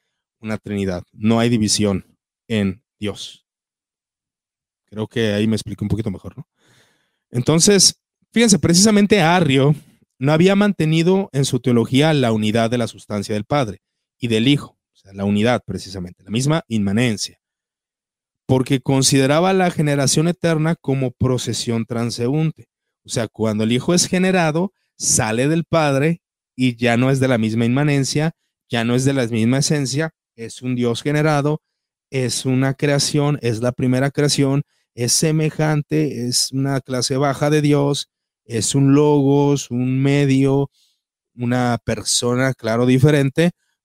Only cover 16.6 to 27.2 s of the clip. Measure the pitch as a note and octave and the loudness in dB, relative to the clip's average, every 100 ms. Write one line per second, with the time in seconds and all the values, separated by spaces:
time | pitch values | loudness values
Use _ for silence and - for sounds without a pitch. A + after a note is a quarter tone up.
16.6 | - A2+ G2+ G#2 B2 G2+ - _ _ _ | -2 -4 0 0 0 -2 -8 _ _ _
17.6 | _ _ _ _ _ _ _ _ - C3 | _ _ _ _ _ _ _ _ -2 0
18.6 | B2 C3+ - C3+ C3 C#3 C3+ D3+ F#3 F#3+ | 0 -2 0 0 2 2 2 2 2 0
19.6 | F3+ D#3+ D3 C#3+ C3+ E3 E3 E3+ E3+ D#3+ | 0 -2 -2 0 0 0 0 0 -2 0
20.6 | D#3 E3+ - C3+ B2+ - C3 B2+ - A2 | -2 -4 -4 -2 -2 -2 -2 -2 -4 -6
21.6 | - A#2 A2+ A#2 A#2 A2 A#2+ D3+ D#3+ - | -4 -4 -4 -4 -6 -4 -2 -2 -2 -6
22.6 | - _ _ _ G#2 B2+ A2 - A2 G#2+ | -18 _ _ _ -10 -6 -6 -4 -2 0
23.6 | A2 B2 - F3+ - F#3 F#3 F#3 D#3+ D#3+ | 0 -2 0 0 0 0 0 0 0 -2
24.6 | F#3+ _ _ - - - A2+ A2+ C#3+ E3 | -4 _ _ -10 -4 -2 0 0 0 0
25.6 | - E3 D3 C3+ D#3 E3+ _ _ _ - | 0 0 2 2 0 -2 _ _ _ -2
26.6 | B2+ A#2 A#2+ A#2 C3 C3+ | -2 0 0 2 2 2